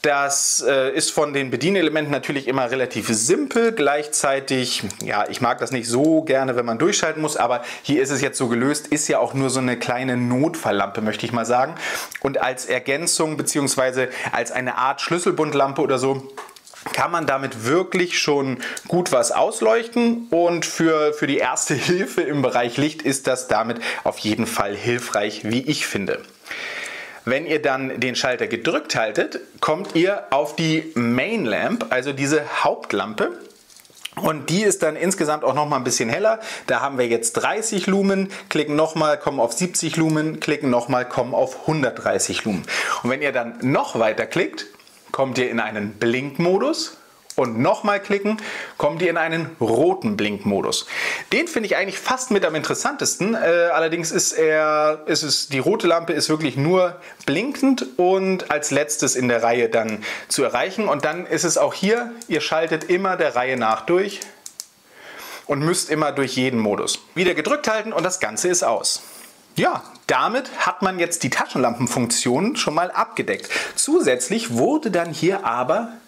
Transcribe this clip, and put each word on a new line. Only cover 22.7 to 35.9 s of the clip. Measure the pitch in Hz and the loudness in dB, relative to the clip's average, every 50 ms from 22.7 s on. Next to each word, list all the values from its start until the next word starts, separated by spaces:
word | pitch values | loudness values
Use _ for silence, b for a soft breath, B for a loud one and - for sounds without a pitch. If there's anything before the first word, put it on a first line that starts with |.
| 120 | 0
Licht | - 143 156 151 156 | 0 0 0 -2 -2
ist | - 139 135 135 - | -2 -2 -2 0 0
das | 139 131 - - - | 0 0 0 -2 -2
damit | 107 107 113 117 120 120 117 B B B B | -2 -2 0 -2 -4 -6 -6 B B B B
auf | - 92 - | -4 -6 -2
jeden | - 107 104 101 113 | -2 -2 0 0 -2
Fall | 101 - - 107 101 101 | -2 0 -2 -2 -2 -2
hilfreich, | 95 101 120 120 120 - - - 104 104 107 107 - | -4 -2 -2 -2 -2 -4 -2 -2 -2 -2 -2 -4 -6
wie | - 107 113 123 | -4 -2 -2 -2
ich | 135 147 147 - - - | 0 -2 -2 -2 -2 -4
finde. | - 104 98 90 - - - - - - B B B B B B B B B B B B B B B B B | -2 -2 -2 -2 -4 -4 -6 -16 -20 -20 B B B B B B B B B B B B B B B B B
Wenn | - 131 139 165 | 0 0 0 0
ihr | - 160 147 | 0 -2 0
dann | 147 143 131 131 135 131 - - | 2 0 0 0 -2 -4 -4 -2
den | 127 127 120 | -2 -2 -2
Schalter | - - 131 127 113 117 | 0 0 0 0 0 -2
gedrückt | 104 - 117 - 160 196 302 - - - | -2 -2 -2 -2 0 -2 -2 -4 -2 -2
haltet, | 135 113 110 104 - - - - - - - - - | 0 0 0 0 -2 -2 -2 -4 -10 -12 -14 -8 -2
kommt | - - 156 170 202 - - | 0 0 0 0 -2 -2 0
ihr | 165 170 190 202 196 - - | 2 2 2 0 -2 -2 0
auf | - 139 151 156 - | 2 2 2 0 -2
die | - 165 160 156 160 156 - - | -2 0 0 0 0 -2 -4 -4
Main | 117 120 117 120 127 135 190 233 220 170 | -2 0 2 2 2 0 0 -2 -2 -2
Lamp, | 113 101 82 101 131 190 - 120 - | 0 0 0 0 -2 -2 -4 -2 -2
also | 131 127 127 143 139 | -2 0 0 -2 -2
diese | 131 139 139 151 151 147 - - - - | -2 0 2 2 2 2 0 -4 0 0
Hauptlampe. | 147 208 - - - - 101 98 107 107 - 202 349 349 - - - - - - _ - - - - - - - - - | 0 0 -2 -4 -4 -2 -2 -2 -2 -2 -2 -2 -2 -2 -8 -16 -20 -20 -20 -20 _ -20 -20 -20 -20 -20 -16 -16 -12 -10
Und | - 190 - 156 147 123 - | -2 0 0 0 0 -2 0
die | 160 - | 0 2
ist | - - - - | 4 2 2 2
dann | - 156 151 | 0 0 0
insgesamt | 160 156 185 190 - 170 151 151 151 - | 0 0 0 0 0 0 0 0 0 0
auch | 127 | 0
noch | 127 151 151 | 2 2 0
mal | 147 147 | 0 0
ein | 131 123 | 0 0
bisschen | 131 | 0